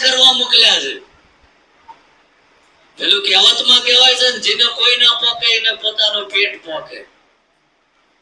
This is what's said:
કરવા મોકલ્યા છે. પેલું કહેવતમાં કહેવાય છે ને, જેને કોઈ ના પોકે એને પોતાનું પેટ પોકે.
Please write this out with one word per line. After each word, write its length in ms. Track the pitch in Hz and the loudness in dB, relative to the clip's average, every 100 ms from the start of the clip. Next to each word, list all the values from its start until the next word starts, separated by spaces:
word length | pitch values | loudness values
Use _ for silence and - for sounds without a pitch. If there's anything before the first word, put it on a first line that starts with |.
કરવા 300 | 262 254 262 | -2 2 2
મોકલ્યા 460 | 247 247 220 226 170 | 2 0 2 2 0
છે. 200 | 139 127 - _ _ _ _ _ _ _ - - _ _ _ _ _ _ _ _ _ - | -4 -10 -14 _ _ _ _ _ _ _ -20 -20 _ _ _ _ _ _ _ _ _ -6
પેલું 260 | 165 202 | 0 0
કહેવતમાં 560 | 202 190 190 - - 240 | 2 2 2 2 2 2
કહેવાય 360 | 240 247 254 247 | 4 4 4 2
છે 140 | 254 | 0
ને, 100 | 226 | 0
જેને 240 | 202 220 | -2 0
કોઈ 340 | 240 233 240 247 | -2 0 0 2
ના 160 | 247 | 2
પોકે 420 | 233 240 240 233 226 | 2 -2 -2 -2 0
એને 160 | 226 | -2
પોતાનું 580 | 214 214 214 214 208 196 | -4 -6 -2 -2 -2 -4
પેટ 360 | 202 202 - 165 | -2 -2 -4 -12
પોકે. 360 | 156 - 107 98 _ _ _ _ _ _ _ _ _ _ _ | -12 -12 -18 -20 _ _ _ _ _ _ _ _ _ _ _